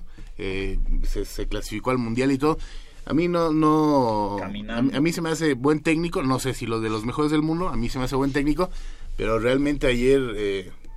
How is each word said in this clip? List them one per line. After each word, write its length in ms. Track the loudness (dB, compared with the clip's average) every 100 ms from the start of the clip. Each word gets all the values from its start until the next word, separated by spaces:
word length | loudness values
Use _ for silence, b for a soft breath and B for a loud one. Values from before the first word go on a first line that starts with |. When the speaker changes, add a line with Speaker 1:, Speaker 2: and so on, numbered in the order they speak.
| -10 B B -8
Speaker 1:
Eh, 420 | -6 -4 -2 0 2 4
se, 220 | 2 0
se 240 | -2 -4 -4
clasificó 420 | -4 -4 -4 0
al 60 | 0
Mundial 320 | 0 0 2
y 80 | 2
todo. 200 | 0 0 B B B B -2
A 80 |
mí 120 | 0 2
no, 260 | 2 2
no, 840 | 2 4 4 4 4 2 2 0 -2
a 40 |
Speaker 2:
Caminando. 500 | -6 -8 -6 0 0
Speaker 1:
mí, 40 | 2
a 40 |
mí 120 | 0
se 100 | 0
me 80 | -2
hace 240 | 0 0
buen 280 | 2 2 2
técnico, 400 | 2 0 0 0
no 160 | 0 0
sé 140 | 0
si 140 | -4 -4
lo 140 | -2
de 100 | -2
los 160 | -2 -2
mejores 240 | 0 2
del 120 | 2
mundo, 260 | 2 0 0
a 60 | 0
mí 120 | 0
se 100 | 0
me 60 |
hace 120 | 0 2
buen 180 | 2
técnico, 340 | 2 0 2 0 B B B B -4
pero 220 | 0 2
realmente 480 | 2 2 0 0 2
ayer, 340 | 4 4 4 2 -2
eh, 340 | -2 -2 -6 -12 -14